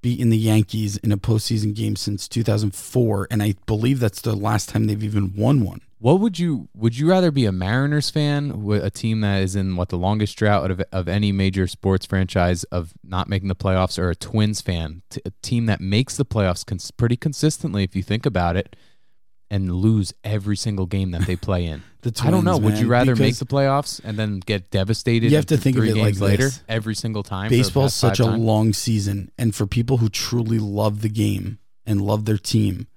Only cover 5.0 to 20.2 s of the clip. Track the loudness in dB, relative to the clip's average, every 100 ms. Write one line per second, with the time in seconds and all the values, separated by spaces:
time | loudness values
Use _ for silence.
5 | -2 -2 -2 0 2 2 0 -4 -20 -4
6 | 2 4 2 0 -2 -2 -6 -2 -2 0
7 | 2 4 4 2 0 0 0 0 0 -2
8 | -2 -2 0 0 -2 -6 -2 0 0 -4
9 | -2 0 0 0 0 0 -2 -2 -2 -2
10 | 0 0 -2 0 2 2 0 -4 -4 -4
11 | -2 0 2 2 0 2 -2 -2 0 0
12 | 0 -2 0 2 2 0 -4 -6 -6 -14
13 | -8 -6 -2 -2 -2 -2 0 2 0 0
14 | -2 -2 -2 0 0 0 -4 -4 -4 -10
15 | -12 -12 -12 -12 -4 -2 0 0 0 0
16 | 0 -2 -2 2 0 0 -4 -8 -8 -2
17 | 0 0 -2 0 -2 0 -4 -2 -2 -2
18 | -2 -2 0 0 0 0 -4 -12 -20 -20
19 | -20 -20 -20 -20 -6 -4 -2 2 2 2
20 | 0 -6